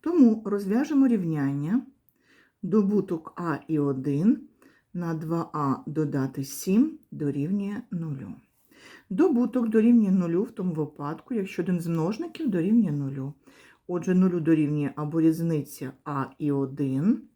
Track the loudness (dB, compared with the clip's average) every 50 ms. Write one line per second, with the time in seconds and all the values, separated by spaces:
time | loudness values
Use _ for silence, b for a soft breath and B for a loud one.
0 | -2 0 6 6 6 6 6 2 -2 -4 -4 -4 -2 0 0 0 0 0 2 4
1 | 4 4 4 2 0 -2 -2 0 -2 -2 -2 -2 -2 -2 -2 -2 -4 -6 _ _
2 | _ _ b b b b b b b b b _ -6 0 2 2 2 4 2 0
3 | 0 -2 -6 -8 -8 -12 _ -8 -4 -4 -4 -4 -4 -2 0 0 0 0 -2 -2
4 | -2 -2 -2 2 2 2 2 2 -2 -18 b b b b b b b b _ -6
5 | -4 -4 -4 -6 -4 -4 -2 -2 -4 -4 -4 -2 0 0 -2 -2 -4 -6 -4 -2
6 | -2 -2 0 -2 -2 -2 -4 -8 -8 -8 -10 -8 -2 2 2 4 2 2 0 -10
7 | _ _ -10 -6 -4 -4 -2 -2 -2 -2 -2 -4 -4 -4 -8 -10 -10 _ -8 -8
8 | -6 -6 -8 -8 -10 -12 -14 -16 _ _ _ _ _ B B B B B B B
9 | B B 0 2 2 4 4 2 2 2 0 0 0 2 2 4 6 6 6 6
10 | 6 4 4 2 2 2 0 0 0 -2 -6 -6 -4 -4 -2 -2 -4 -6 -6 -10
11 | -8 -8 -8 -10 -10 -6 -4 -4 -4 -4 -6 -6 -2 -2 -2 -2 -2 -2 -2 0
12 | 0 -2 -2 -4 -8 -10 -8 -6 -4 -2 0 0 2 4 4 4 2 2 0 -2
13 | -4 -6 -6 -6 -8 -8 -10 b b b b b b b b b b -6 -6 -4
14 | 0 2 4 6 6 4 4 2 2 2 4 4 4 0 0 -2 -2 -4 -4 -6
15 | -8 -4 -2 2 4 4 2 2 0 0 0 -2 -4 -6 -10 -10 -10 -12 -12 _
16 | _ -6 -4 -4 -4 -6 -6 _ -2 0 0 0 0 -2 -2 -4 -2 -2 0 0
17 | 2 2 0 0 -2 -18 _